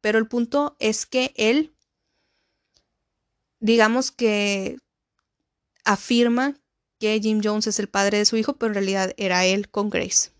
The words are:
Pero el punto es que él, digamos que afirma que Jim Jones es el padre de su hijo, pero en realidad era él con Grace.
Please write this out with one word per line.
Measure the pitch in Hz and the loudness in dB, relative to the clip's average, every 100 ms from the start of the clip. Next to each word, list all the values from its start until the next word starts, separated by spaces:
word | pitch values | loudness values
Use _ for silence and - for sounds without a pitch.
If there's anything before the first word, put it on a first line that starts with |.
Pero | 208 220 | 0 0
el | 226 | 0
punto | 240 233 285 294 _ | -2 0 0 -2 _
es | 220 220 - | -2 -2 -4
que | 254 254 - | -2 -2 0
él, | 220 277 311 _ _ _ _ _ _ _ _ _ _ _ _ _ _ _ _ _ _ _ | 2 2 -2 _ _ _ _ _ _ _ _ _ _ _ _ _ _ _ _ _ _ _
digamos | 214 233 214 240 262 | 2 4 4 2 -2
que | - 226 208 202 196 190 - _ _ _ _ _ _ _ _ _ _ | -2 -2 0 -2 -2 -6 -10 _ _ _ _ _ _ _ _ _ _
afirma | - 196 - 240 240 240 269 277 _ _ _ _ | -2 -2 2 2 4 2 -2 -4 _ _ _ _
que | 214 214 | -2 0
Jim | 220 214 | 0 0
Jones | 208 214 220 | 0 -2 -2
es | 208 | -4
el | 202 | -2
padre | 196 202 208 | 0 2 2
de | 208 | 0
su | 226 | 0
hijo, | 220 285 | -2 -2
pero | 226 | -4
en | 202 | -2
realidad | 196 196 190 - | -2 -2 -4 -4
era | 196 180 185 | -2 2 2
él | 190 202 | 0 -2
con | - 208 | -4 -2
Grace. | - 185 - - | -4 -2 -2 -4